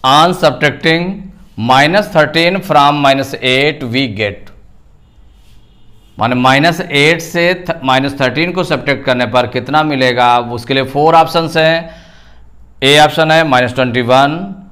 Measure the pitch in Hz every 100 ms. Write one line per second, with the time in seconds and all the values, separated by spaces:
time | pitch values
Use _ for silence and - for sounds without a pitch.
0 | 131 147 170 180 156 131 147 - 165 165
1 | 180 202 - - - - 113 131 151 196
2 | 208 165 147 160 170 190 - 147 143 147
3 | 139 135 131 - 127 131 147 147 127 123
4 | 131 98 104 101 - - - - - -
5 | _ _ - - - - - _ - -
6 | _ - 117 123 127 135 151 - - 143
7 | 151 170 165 175 175 180 - 165 131 131
8 | 135 139 131 135 175 180 151 143 - 135
9 | - 123 120 123 120 127 110 151 156 139
10 | 127 120 123 120 117 120 - 135 131 143
11 | 156 165 160 170 165 160 160 165 165 -
12 | - - - - - - - - 135 147
13 | 151 165 156 160 156 127 123 135 127 120
14 | 120 131 143 160 196 196 -